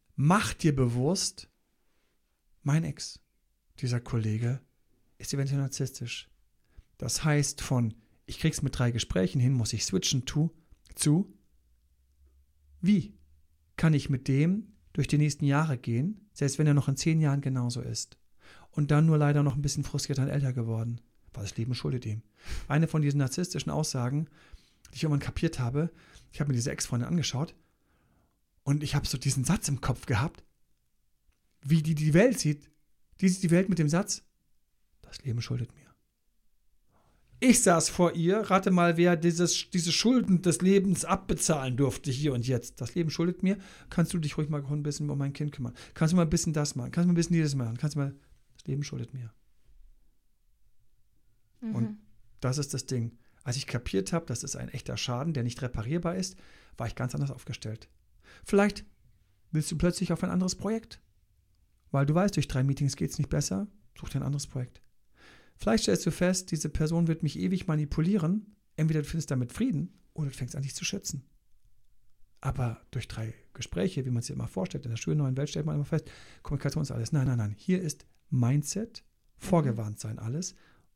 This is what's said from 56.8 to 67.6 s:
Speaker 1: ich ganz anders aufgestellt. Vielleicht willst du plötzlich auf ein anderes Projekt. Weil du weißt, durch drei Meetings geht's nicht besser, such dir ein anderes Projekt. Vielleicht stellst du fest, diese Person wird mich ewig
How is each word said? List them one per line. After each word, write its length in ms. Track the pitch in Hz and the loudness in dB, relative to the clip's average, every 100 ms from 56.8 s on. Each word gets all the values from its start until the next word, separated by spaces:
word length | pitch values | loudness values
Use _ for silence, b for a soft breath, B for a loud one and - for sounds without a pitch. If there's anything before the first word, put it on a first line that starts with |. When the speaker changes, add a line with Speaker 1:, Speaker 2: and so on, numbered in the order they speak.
| 117 | -8
Speaker 1:
ich 80 | |
ganz 200 | - 127 | -4 -4
anders 160 | 147 139 | -2 -4
aufgestellt. 600 | 139 - 120 110 110 - _ _ _ B B | -6 -12 -10 -10 -10 -14 _ _ _ B B
Vielleicht 420 | - 196 202 202 - _ _ _ _ _ _ | 0 4 4 0 -12 _ _ _ _ _ _
willst 200 | 156 151 | -4 -2
du 60 | 156 | 0
plötzlich 360 | 175 - 180 | 0 0 -2
auf 100 | 165 | -2
ein 60 | 180 | -2
anderes 240 | 175 185 | 0 -2
Projekt. 460 | 185 202 226 - - _ _ _ _ _ _ _ _ _ | -2 -4 -4 -6 -18 _ _ _ _ _ _ _ _ _
Weil 160 | 139 143 | 0 2
du 80 | |
weißt, 200 | 156 202 | 4 2
durch 140 | 180 - | 2 0
drei 160 | 131 | 0
Meetings 320 | 135 139 143 - | 0 2 0 -2
geht's 220 | 156 - | -4 -2
nicht 120 | 143 | -2
besser, 380 | 147 139 190 208 - _ - | -2 0 -2 -6 -10 _ -16
such 100 | - | -8
dir 100 | 135 | -4
ein 60 | |
anderes 220 | 127 143 - | -4 -4 -6
Projekt. 360 | 131 127 - - _ _ b b b b b | -8 -10 -12 -20 _ _ b b b b b
Vielleicht 280 | 208 220 | 0 0
stellst 200 | 214 185 175 | 2 0 0
du 40 | |
fest, 400 | 147 180 185 - | 0 0 0 -2
diese 180 | 156 156 | -4 -2
Person 380 | - 156 170 165 | -2 0 2 0
wird 160 | 165 | 0
mich 160 | 151 156 | -2 -2
ewig 280 | 180 185 | -2 -2